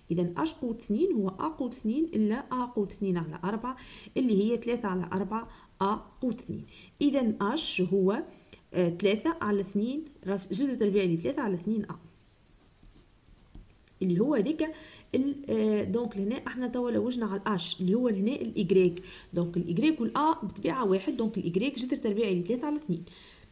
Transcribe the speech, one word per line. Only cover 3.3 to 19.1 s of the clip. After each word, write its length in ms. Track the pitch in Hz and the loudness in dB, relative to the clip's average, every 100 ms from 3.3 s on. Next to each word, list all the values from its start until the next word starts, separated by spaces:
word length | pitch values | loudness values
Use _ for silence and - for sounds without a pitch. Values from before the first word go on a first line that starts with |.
| 156 | -6
أربعة 340 | 175 220 247 262 - - - - | -6 -4 -6 -10 -14 -18 -6 0
اللي 260 | 254 196 | 4 4
هي 140 | 214 233 | 4 0
ثلاثة 300 | 233 240 214 | -2 -2 -2
على 160 | 185 | -2
أربعة 460 | 170 185 202 220 226 - - - | -2 -4 -2 -4 -8 -16 -20 -2
أ 140 | 190 320 - - | -2 -2 -6 -6
قوة 140 | 254 - | -4 -4
اثنين. 300 | - - - - - - | -8 -10 -12 -20 -20 0
إذا 340 | 285 269 233 214 | 2 4 2 2
اش 400 | 202 294 - - | 0 2 0 2
هو، 420 | 180 196 185 240 - - - - _ | 2 4 4 2 -4 -14 -20 -20 _
آه، 160 | - 175 | 0 0
ثلاثة 480 | 170 196 214 320 339 | 2 2 2 0 -2
على 200 | 214 202 | 0 0
اثنين 440 | 190 202 226 285 320 - 180 | 0 -2 0 -2 -8 -10 -4
راس 260 | 196 - | -2 0
جذر 220 | 196 277 247 | 0 0 2
تربيعي 400 | 208 196 185 165 | 2 4 4 2
لثلاثة 260 | 165 285 | 0 -2
على 140 | 226 180 | -2 -2
اثنين 300 | 208 220 - | -2 -2 -4
أ. 100 | - - - - _ _ - - _ - - - _ - - - - - - - - | -10 -18 -20 -20 _ _ -20 -20 _ -20 -20 -20 _ -20 -20 -20 -20 -20 -20 -20 -2
اللي 180 | 190 175 | 2 2
هو 160 | 262 277 | 4 2
هذيك 340 | 202 320 320 311 - - - 247 | 2 0 -4 -6 -18 -20 -4 0
ال-، 300 | 277 277 - | 0 -2 -2
آه، 340 | 220 214 214 | 0 2 2
دونك 340 | 190 226 226 196 | 0 -2 -2 -2
لهنا 300 | 196 269 262 | -2 -4 -6
احنا 200 | 247 247 | -6 -4
توا 240 | 247 240 | -2 0
لوجنا 340 | 220 220 240 214 | 0 0 0 -2
على 160 | 196 | -2
الاش 400 | 208 190 - - | -2 0 0 0
اللي 140 | 185 220 | 2 4
هو 140 | 247 | 4
لهنا 220 | 196 208 | 2 2
الايكغيك، 720 | 285 233 - 180 190 180 170 - | 0 -2 -2 4 6 6 2 -8